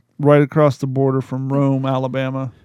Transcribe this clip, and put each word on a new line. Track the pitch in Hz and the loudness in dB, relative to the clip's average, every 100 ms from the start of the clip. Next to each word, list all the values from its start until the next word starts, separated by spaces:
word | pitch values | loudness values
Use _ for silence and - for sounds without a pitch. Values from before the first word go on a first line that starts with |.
| _ - | _ -2
right | 147 147 | 4 4
across | 143 156 151 127 | 4 2 2 2
the | 139 | -4
border | 131 135 131 | -2 0 0
from | 127 131 135 | -4 -8 -4
Rome, | 139 139 135 131 | 0 0 0 -2
Alabama. | 131 131 131 131 131 131 - | -2 -4 -4 -6 -6 -8 -12